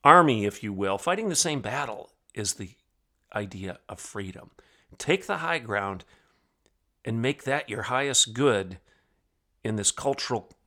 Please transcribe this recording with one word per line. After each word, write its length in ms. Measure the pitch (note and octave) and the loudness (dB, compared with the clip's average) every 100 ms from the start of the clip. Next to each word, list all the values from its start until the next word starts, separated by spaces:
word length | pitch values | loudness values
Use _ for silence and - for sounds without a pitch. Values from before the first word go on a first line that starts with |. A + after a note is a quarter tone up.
army, 420 | C#3+ F3 D#3+ A2+ G2+ | 10 10 10 4 0
if 180 | - | -2
you 80 | G#2+ | -8
will, 260 | F#2+ G2 G2 | -2 0 0
fighting 320 | - G3 A3 | 0 -2 -2
the 60 | E3 | 0
same 260 | E3+ C#3+ | 0 -2
battle, 500 | G#2+ C3 C3+ G#2 - _ _ | -4 -6 -6 -8 -14 _ _
is 200 | - G2+ | -8 -6
the 180 | - F#2 - _ _ _ _ _ | -6 -10 -16 _ _ _ _ _
idea 460 | G#2+ G2+ G2 F#2+ F2+ - | -8 -8 -10 -10 -12 -16
of 100 | G2+ | -16
freedom. 520 | - G#2 F#2+ - - - _ _ _ - | -12 -10 -12 -14 -20 -20 _ _ _ -12
Take 280 | - F#3+ - | -2 -2 0
the 120 | F#3+ | -4
high 220 | E3 E3 | -2 -4
ground 460 | A2+ G2+ G2 F#2+ - _ _ _ _ _ _ _ _ _ | -2 -2 -2 -8 -12 _ _ _ _ _ _ _ _ _
and 180 | - A2+ | -6 -2
make 220 | B2 C#3+ | -2 -4
that 260 | C3 C#3+ C3+ | -4 -4 -4
your 140 | G#2 | -8
highest 500 | G#2+ B2+ C#3 B2 - | -4 -2 0 0 0
good 460 | A2+ C#3+ G#2 F#2 F#2+ _ _ _ _ _ _ _ _ | 2 4 4 -2 -10 _ _ _ _ _ _ _ _
in 120 | A2+ G#2+ | -6 -2
this 160 | G2 | -2
cultural 580 | - C#3+ C#3 - A#2 - _ | -2 -4 -4 -4 -4 -6 _